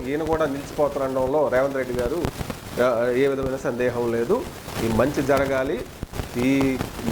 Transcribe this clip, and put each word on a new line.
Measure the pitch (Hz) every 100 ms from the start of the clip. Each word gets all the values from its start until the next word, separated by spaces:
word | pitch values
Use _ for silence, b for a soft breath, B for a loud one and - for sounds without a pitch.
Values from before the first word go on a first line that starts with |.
| 127
ఈయన | 151
కూడా | 156 160 151
నిలిచిపోతారనడంలో | 139 135 - 143 139 135 131 131 151 131
రేవంత్ | 123 139 135
రెడ్డి | 123
గారు, | 123 120 170 156 - - - - -
ఆ, | 123 117 123
ఏ | 123 139
విధమైన | 135 135 135
సందేహం | 147 120 123 120 120
లేదు. | 117 120 233 - - - - 113
ఈ |
మంచి | 113 135 147
జరగాలి. | 139 135 135 135 135 220 247 - - - - 120
ఈ | 127 139 135 127 - - 120